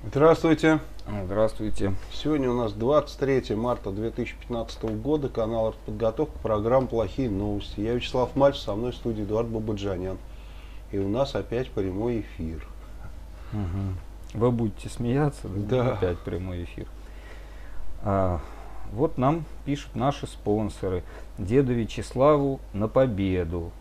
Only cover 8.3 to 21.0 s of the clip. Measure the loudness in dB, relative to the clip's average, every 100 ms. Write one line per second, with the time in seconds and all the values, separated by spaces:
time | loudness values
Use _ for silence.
8.3 | 6 4 4 -4 -2 -4 -4 -4 -2 0
9.3 | 0 0 -2 -2 -2 -2 -2 -4 -6 -10
10.3 | -14 -14 -14 -12 -14 -6 -2 0 2 2
11.3 | 0 -2 -2 -2 -2 -2 0 0 0 -4
12.3 | -6 -6 -6 -10 -14 -14 -12 -12 -12 -14
13.3 | -12 -6 -4 -2 -2 -2 -4 -8 -14 -10
14.3 | 2 2 4 0 -2 -10 -4 0 2 2
15.3 | 0 -6 -4 0 2 2 2 0 0 -4
16.3 | -4 -4 -6 -8 -10 -12 -12 -14 -14 -14
17.3 | -14 -14 -12 -6 -2 -2 0 2 4 4
18.3 | 2 -4 -12 -10 -8 -6 0 0 4 2
19.3 | 2 -2 -8 -4 -4 -4 0 0 0 -8
20.3 | -6 0 2 0 -2 -2 -2